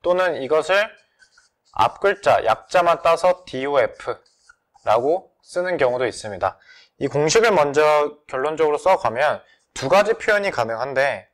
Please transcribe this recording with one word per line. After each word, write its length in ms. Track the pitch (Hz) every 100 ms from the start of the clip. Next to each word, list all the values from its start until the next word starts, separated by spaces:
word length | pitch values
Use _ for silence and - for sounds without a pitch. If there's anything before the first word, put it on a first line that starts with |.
또는 420 | - 180 185 143
이것을 460 | 131 156 151 190 220 - _ _ _ _ _ _ _
앞 260 | - 113 -
글자, 460 | - 101 - 107
약자만 580 | 110 110 - 185 170 165
따서 400 | 170 165 185 180 -
디오에프라고 1900 | 131 135 143 113 - - 117 _ _ _ _ _ _ 113 110 131 180 - _
쓰는 340 | _ 180 180 170
경우도 300 | 131 123 127
있습니다. 520 | 98 110 95 95 - _ - _ _
이 100 | 135
공식을 420 | 131 156 156 226
먼저 680 | 190 147 139 151 151 147 147 _
결론적으로 500 | 131 139 156 156 147
써가면 640 | 180 180 123 113 147 104 _ _ _
두 140 | - 135
가지 240 | 190 208
표현이 400 | 220 - 208 202
가능한데 760 | - 113 113 131 131 139 107 92